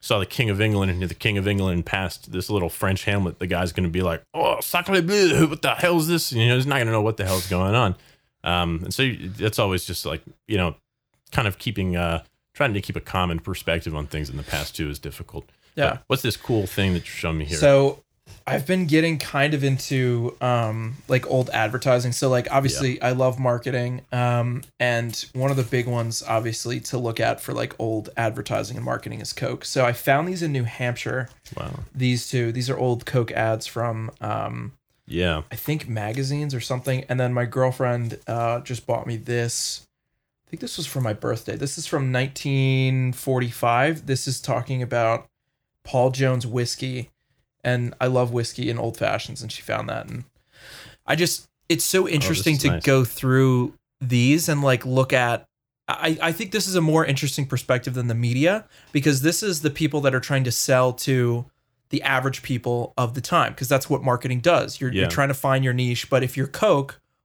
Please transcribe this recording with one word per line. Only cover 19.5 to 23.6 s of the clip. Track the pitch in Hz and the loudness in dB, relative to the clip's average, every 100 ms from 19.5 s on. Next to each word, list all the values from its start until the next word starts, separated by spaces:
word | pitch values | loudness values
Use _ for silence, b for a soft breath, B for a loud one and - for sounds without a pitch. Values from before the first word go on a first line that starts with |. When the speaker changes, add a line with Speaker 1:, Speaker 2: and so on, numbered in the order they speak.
Speaker 2:
of | 151 | 2
into, | 139 131 - 131 123 120 120 - | 2 0 0 0 2 2 -2 -2
um, | 127 120 110 110 113 135 - | 0 2 0 -2 -6 -8 0
like, | 131 - | 0 2
old | 131 127 | 0 2
advertising. | 113 110 120 139 123 123 | 2 2 0 2 2 2
So, | 120 135 | 0 2
like, | 123 120 | 2 2
obviously | 135 139 - 135 123 | 2 2 2 -2 0
Speaker 1:
Yeah. | 123 | 0
Speaker 2:
I | |
love | 127 127 123 | 2 2 2
marketing. | 127 120 | 0 0